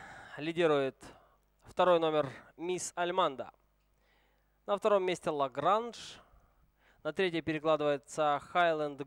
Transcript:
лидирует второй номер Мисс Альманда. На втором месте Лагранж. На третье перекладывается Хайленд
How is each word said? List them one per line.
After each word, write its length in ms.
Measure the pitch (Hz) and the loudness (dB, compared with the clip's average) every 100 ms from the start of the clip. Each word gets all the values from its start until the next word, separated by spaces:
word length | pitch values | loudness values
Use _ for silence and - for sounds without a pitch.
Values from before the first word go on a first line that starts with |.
| - - - - | -18 -20 -18 -10
лидирует 580 | 156 165 165 147 135 - - - _ _ _ _ | -6 0 2 4 0 -6 -20 -20 _ _ _ _
второй 380 | - - 180 170 | -8 2 4 6
номер 280 | 160 151 135 123 - - | 4 2 0 -8 -20 -10
Мисс 360 | 170 180 - - | -6 -6 -6 -4
Альманда. 560 | 175 185 165 127 104 _ _ _ _ _ _ _ _ _ _ _ - | -2 0 0 -2 -12 _ _ _ _ _ _ _ _ _ _ _ -4
На 100 | 202 | 0
втором 280 | 220 202 | 2 2
месте 260 | 185 170 180 | 2 -2 -4
Лагранж. 880 | 151 135 139 156 208 233 - - - _ _ _ _ _ _ _ _ | -2 -2 0 2 2 -2 -12 -16 -18 _ _ _ _ _ _ _ _
На 80 | 151 | -8
третье 280 | 156 185 165 | -2 0 0
перекладывается 1000 | 151 156 156 151 147 139 - - 151 143 - | -4 -2 0 2 2 0 -4 -2 0 0 0
Хайленд 500 | 180 170 156 147 139 | 2 2 2 -4 -6